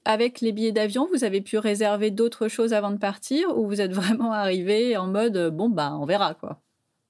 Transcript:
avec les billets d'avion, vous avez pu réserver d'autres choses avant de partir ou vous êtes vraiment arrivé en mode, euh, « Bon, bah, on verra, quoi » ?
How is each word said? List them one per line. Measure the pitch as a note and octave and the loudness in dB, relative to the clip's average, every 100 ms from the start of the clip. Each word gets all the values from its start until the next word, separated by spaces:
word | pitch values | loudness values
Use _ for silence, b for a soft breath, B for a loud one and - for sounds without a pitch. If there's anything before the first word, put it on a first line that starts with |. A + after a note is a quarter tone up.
| - | 0
avec | A3 A#3+ A#3+ | 2 2 0
les | A3+ | -2
billets | G#3 A3+ | 0 0
d'avion, | G#3+ G#3+ G3+ D#4 | 0 0 0 0
vous | E4+ A3+ | 0 0
avez | G3 | -2
pu | G3 G#3+ | -2 -2
réserver | G#3+ G#3 G#3+ G#3 G#3+ | 0 0 2 2 0
d'autres | G3+ A#3 - A3 | 0 0 0 -4
choses | - A3+ | 0 0
avant | A3 G3+ | 2 0
de | G3+ | -2
partir | G3+ G3+ - C#4 F4+ D4 | -4 -4 -2 0 0 0
ou | G#3+ | 0
vous | G3+ | 0
êtes | G3 | 0
vraiment | F#3 F#3 A3+ A#3 | 0 0 0 0
arrivé | G#3+ G3 F#3 F3+ G#3+ B3 G#3+ | 0 0 0 0 2 2 0
en | F#3 | 0
mode, | F#3+ A#3 F#3+ | 0 0 2
euh, « | E3+ | 0
Bon, | D#3 G#3+ | 0 0
bah, | G3 D3 D3+ | 0 -2 -2
on | C#3+ | 0
verra, | G3 F#3+ D#3 | 0 0 -2
quoi » ? | - - _ _ _ _ _ | -10 -14 _ _ _ _ _